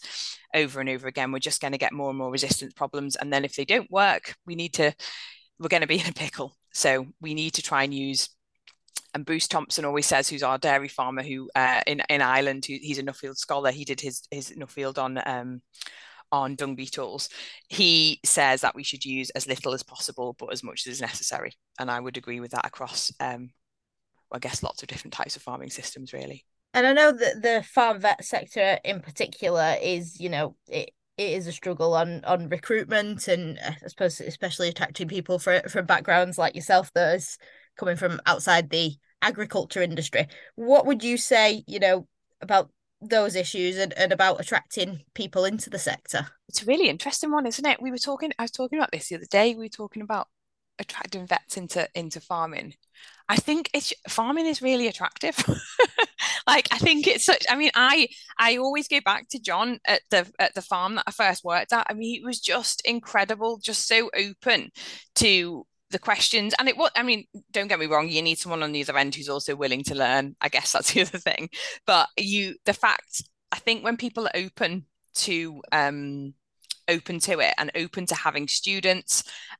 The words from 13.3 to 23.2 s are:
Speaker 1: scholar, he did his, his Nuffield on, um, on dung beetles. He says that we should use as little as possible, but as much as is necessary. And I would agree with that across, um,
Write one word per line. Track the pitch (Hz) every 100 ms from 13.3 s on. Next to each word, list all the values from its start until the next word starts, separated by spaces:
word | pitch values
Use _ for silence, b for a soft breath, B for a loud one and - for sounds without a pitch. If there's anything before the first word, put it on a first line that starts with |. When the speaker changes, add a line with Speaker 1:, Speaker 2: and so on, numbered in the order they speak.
| 135
Speaker 1:
scholar, | - 143 139
he | 135 143
did | 135
his, | 143 123 -
his | 143 131 -
Nuffield | 135 - 135 139
on, | 131 131 -
um, | 127 123 123 - B B B B B _
on | 143 135 135
dung | 139 131
beetles. | 131 - 120 127 - B B B _
He | - 180 165 156 147 -
says | - 139 131
that | 131 -
we |
should | 139 135 139
use | 131 127
as | 127 135
little | 127 143
as | 127
possible, | - - - 135 123 123
but | -
as | 127
much | 123 - -
as |
is | 127
necessary. | 117 - - - - - _ -
And | 127
I | 120
would | 127 123
agree | 120 120
with | 120
that | - -
across, | - 127 - -
um, | -